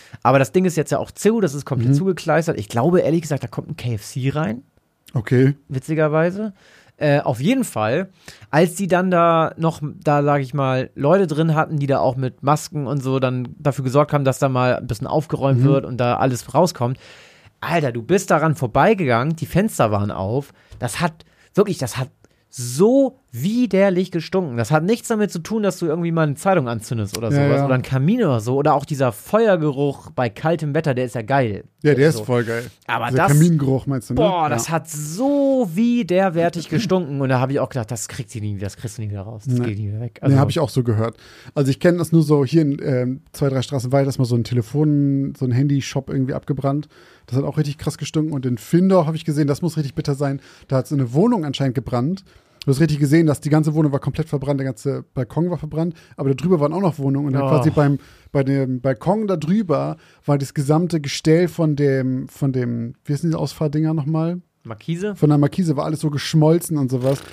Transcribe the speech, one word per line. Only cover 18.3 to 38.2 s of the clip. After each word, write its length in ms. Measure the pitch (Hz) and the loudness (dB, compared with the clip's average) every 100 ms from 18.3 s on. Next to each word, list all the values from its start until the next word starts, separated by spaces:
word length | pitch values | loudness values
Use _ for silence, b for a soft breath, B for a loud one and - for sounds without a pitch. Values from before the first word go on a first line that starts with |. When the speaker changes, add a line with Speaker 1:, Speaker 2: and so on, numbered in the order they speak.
Speaker 1:
daran 240 | 170 160 147 | 2 2 0
vorbeigegangen, 800 | 123 135 165 214 147 117 139 165 | 0 2 4 2 2 0 0 -4
die 100 | - | -2
Fenster 440 | 170 214 - 117 | 0 0 0 0
waren 200 | 101 104 | 2 -2
auf. 420 | 73 95 123 139 b b b | -4 -4 -4 -6 b b b
Das 200 | 123 - | -8 -4
hat, 240 | 170 - _ b b - | -4 -6 _ b b 0
wirklich, 220 | 208 180 | 0 0
das 200 | 120 - | -6 -6
hat 120 | 131 _ _ _ _ - | -8 _ _ _ _ -12
so 600 | 120 127 202 269 269 - _ | -8 2 4 4 2 -2 _
widerlich 800 | 117 160 233 247 190 202 180 185 | -6 -2 0 0 2 2 2 -2
gestunken. 460 | 170 160 190 170 117 | -4 -4 -4 -2 -4
Das 120 | 113 | 0
hat 140 | 156 | 0
nichts 240 | 170 233 - | 2 -2 -2
damit 240 | 226 208 | -2 -2
zu 80 | 175 | -4
tun, 240 | 160 220 | -6 -2
dass 160 | 208 185 | -2 -2
du 80 | 170 | -2
irgendwie 240 | 160 170 | -2 0
mal 100 | 165 | 0
eine 140 | 156 139 | 0 0
Zeitung 320 | 196 185 127 | 0 2 0
anzündest 500 | 117 - 117 101 107 | -4 -6 -4 -4 -4
oder 140 | 113 | 0
Speaker 2:
Ja, 40 | 143 143 | 2 4
Speaker 1:
sowas 100 | 139 | 2
Speaker 2:
ja. 40 | 139 | 2
Speaker 1:
oder 80 | |
einen 80 | 127 | 0
Kamin 380 | - 135 143 247 | 0 0 2 2
oder 200 | 196 120 | 2 0
so 160 | 107 135 | 0 0
oder 180 | 151 147 | 2 2
auch 100 | 143 | 0
dieser 260 | 135 131 | -2 -2
Feuergeruch 1000 | 113 - 208 226 185 151 135 143 135 - | -2 -2 2 4 2 0 0 -2 -4 -10
bei 180 | - 127 | -4 -4
kaltem 460 | - 156 170 151 143 | -2 -2 -2 -2 -2
Wetter, 180 | 160 | 0
der 120 | 123 127 | -2 -4
ist 100 | 123 | -6
ja 80 | |
geil. 400 | 107 135 120 95 - _ | 0 0 0 -2 -10 _
Speaker 2:
Ja, 140 | 147 131 | 2 4
der 140 | 147 | 4
ist 80 | 131 | 2
Speaker 1:
So. 80 | 107 | 0
Speaker 2:
voll 180 | 123 | -2
geil. 220 | 113 117 123 - - | 0 -4 -8 -14 -6
Speaker 1:
Aber 220 | 120 120 | -4 -2
Speaker 2:
Dieser 100 | 127 | 2
Speaker 1:
das, 80 | 165 | 4
Speaker 2:
Kamingeruch 560 | 147 170 160 135 131 143 | 6 4 4 2 -2 -2
meinst 240 | 135 - | -6 -4
du, 20 | |
ne? 40 | 123 | 0
Speaker 1:
boah, 260 | 196 180 | 2 2
Speaker 2:
Ja. 60 | 156 | 0
Speaker 1:
das 200 | - - | -2 -2
hat 180 | 160 160 | -4 -6
so 800 | 147 151 170 269 285 277 262 220 | -10 -10 -2 0 2 2 2 0
widerwärtig 960 | 160 233 240 185 180 196 165 170 170 156 | 0 2 0 2 2 2 0 0 -2 -4
gestunken 520 | 156 214 185 156 139 | -4 0 0 -2 -4
und 80 | 131 | 0
da 100 | 127 | 0
hab 100 | 131 | 0
ich 100 | 139 | -2
auch 100 | 127 | -4
gedacht, 200 | 131 110 | -4 -6
das 180 | 117 - | -8 -8
kriegst 280 | - | -10